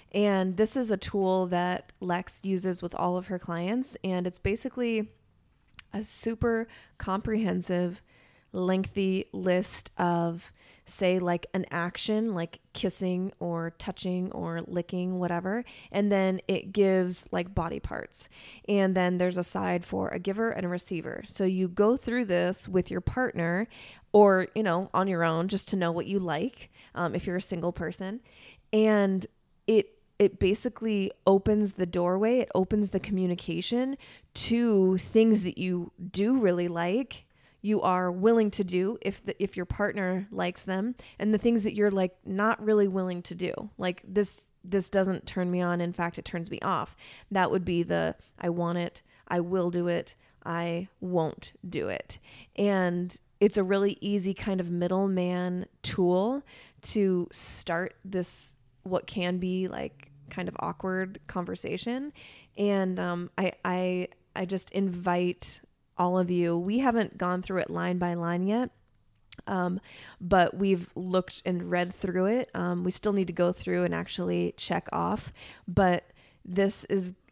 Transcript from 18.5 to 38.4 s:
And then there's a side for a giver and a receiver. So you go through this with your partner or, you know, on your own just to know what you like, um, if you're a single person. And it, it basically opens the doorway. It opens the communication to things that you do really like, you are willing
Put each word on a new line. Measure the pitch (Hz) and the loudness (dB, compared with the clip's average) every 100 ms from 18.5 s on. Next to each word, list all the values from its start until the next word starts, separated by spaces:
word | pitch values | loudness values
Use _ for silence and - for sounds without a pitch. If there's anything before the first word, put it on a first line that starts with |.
| - - | -10 0
And | 202 190 185 | 4 4 4
then | 180 180 | 2 2
there's | 180 180 | 0 0
a | |
side | 175 190 185 175 | -2 -2 0 -2
for | 175 190 190 | -2 -4 -4
a | - | -4
giver | 180 196 226 | -4 -2 -2
and | - 180 | -2 -4
a | |
receiver. | 175 - 170 - - - | -6 -6 -8 -8 -10 -8
So | - | -2
you | 190 185 185 | 0 2 2
go | 180 208 254 | 4 4 4
through | - 240 214 | 0 -2 2
this | 175 175 190 - | 2 2 -2 0
with | 185 175 | 0 0
your | 185 | -2
partner | - - 254 - 170 175 226 - - - _ | -4 -2 -2 0 0 0 -2 -8 -20 -20 _
or, | 208 202 185 185 214 | 8 10 8 2 0
you | |
know, | 214 170 190 | 0 0 0
on | - 196 | 0 2
your | 175 165 | 2 2
own | 160 185 | 2 0
just | 196 - | -2 -2
to | 190 | 0
know | 175 | 0
what | 170 - | 0 -2
you | 196 | -2
like, | 175 151 220 - - - - - | 0 -2 -4 -6 -20 -20 -12 -4
um, | 170 131 | -2 -2
if | 196 | -4
you're | 180 | -4
a | |
single | - 175 165 | -4 -4 -4
person. | 175 165 - 190 233 - - - - _ | -4 -6 -6 -8 -10 -14 -20 -20 -20 _
And | 214 220 208 196 190 - _ _ _ - | 4 6 6 4 2 -4 _ _ _ 2
it, | 220 - _ _ - | 4 2 _ _ 2
it | 202 - | 2 4
basically | 190 214 247 - 220 208 190 - - | 0 2 -2 -4 -2 0 -2 0 4
opens | 196 202 214 202 | 4 4 2 2
the | 190 180 | 0 -2
doorway. | 175 175 185 220 254 | 0 0 2 2 2
It | - - | 2 0
opens | 190 208 202 | 2 0 0
the | 190 | -2
communication | - 190 185 175 - 170 - 233 262 277 - - _ - | -2 0 0 -2 -4 -6 -2 -2 -2 -6 -12 -20 _ -4
to | - 233 240 202 185 185 | 0 2 4 6 6 4
things | - 220 226 214 | 4 6 6 6
that | 175 - | 2 -2
you | 185 180 170 - 180 | -2 -2 -6 -12 -6
do | 180 208 262 | 0 2 4
really | 202 175 175 | 4 4 0
like, | 170 175 214 269 - - _ _ _ | 0 0 0 -2 -10 -20 _ _ _
you | 202 214 | -2 0
are | - 180 180 | 2 2 0
willing | 180 208 233 | 2 4 6